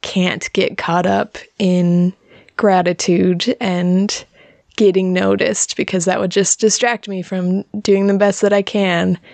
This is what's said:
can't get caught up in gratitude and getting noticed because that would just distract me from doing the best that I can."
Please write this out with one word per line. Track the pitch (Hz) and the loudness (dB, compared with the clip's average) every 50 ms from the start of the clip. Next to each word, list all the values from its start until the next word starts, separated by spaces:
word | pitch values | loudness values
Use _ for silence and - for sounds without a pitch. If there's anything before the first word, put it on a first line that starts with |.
can't | - - - 190 180 180 - 170 - - | -14 -6 -2 -2 0 0 -2 -4 -8 -6
get | - 190 185 - - - | -2 -2 0 0 -2 -2
caught | - 175 160 180 175 | -2 -2 -2 0 0
up | 196 196 196 - - - - - - _ - | 0 0 0 -2 -4 -8 -16 -20 -16 _ -2
in | 185 180 180 180 175 175 175 175 180 185 - _ _ _ - - _ _ _ | 0 2 2 2 2 2 2 2 2 0 -2 _ _ _ -20 -20 _ _ _
gratitude | - 220 202 190 180 175 180 170 - - 190 175 170 185 180 180 175 - 247 - - | 0 2 2 2 2 2 0 -2 -2 0 0 2 2 2 2 0 0 -2 -4 -4 -2
and | - 190 180 175 180 180 180 190 202 208 - - - - _ _ - _ _ _ _ _ _ | -4 -4 -2 0 0 2 2 2 0 -2 -4 -8 -12 -16 _ _ -20 _ _ _ _ _ _
getting | - 214 196 180 190 185 185 180 | 2 2 4 4 2 0 0 0
noticed | 185 196 196 202 196 - - 208 - - - - | 0 2 2 0 2 0 -2 -2 -2 -4 -6 -4
because | - 185 - 190 180 165 | -6 -4 -4 -4 -2 0
that | 185 185 - | 0 0 0
would | 190 180 | -2 -2
just | - 202 185 - - - | 0 -2 0 0 0 0
distract | 220 214 - - 247 240 233 214 - 202 | 0 0 0 0 0 -2 -2 -4 -6 -8
me | 196 185 | -8 -8
from | 175 - 190 185 180 180 185 196 - - - 208 | -8 -6 -4 -4 -2 -2 -2 -2 -4 -6 -10 -4
doing | - 208 196 196 196 202 | 0 2 2 2 2 2
the | 196 196 | 2 2
best | 208 202 190 - | 2 2 2 2
that | 214 202 | 0 2
I | 208 202 | 2 0
can." | 196 - - 202 196 185 175 170 185 185 180 - - - | 0 0 -2 0 0 0 0 0 0 0 -2 -4 -6 -12